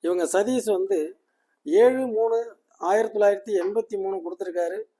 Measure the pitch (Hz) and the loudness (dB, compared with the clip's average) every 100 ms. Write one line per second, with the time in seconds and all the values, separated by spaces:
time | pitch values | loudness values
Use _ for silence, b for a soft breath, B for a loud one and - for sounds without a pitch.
0 | 170 180 165 185 214 254 226 190 190 190 | -2 -2 0 0 2 0 0 -2 0 -2
1 | 156 - _ _ _ _ 147 175 247 262 | -2 -10 _ _ _ _ 0 6 6 4
2 | 262 220 226 226 233 - _ _ 170 208 | -2 0 0 -2 -4 -14 _ _ 0 0
3 | 220 214 202 202 226 202 180 214 220 202 | 0 2 2 2 -2 -2 0 -2 -4 -6
4 | 190 190 170 175 185 175 170 196 220 _ | -4 -6 -8 -10 -8 -4 -4 -6 -12 _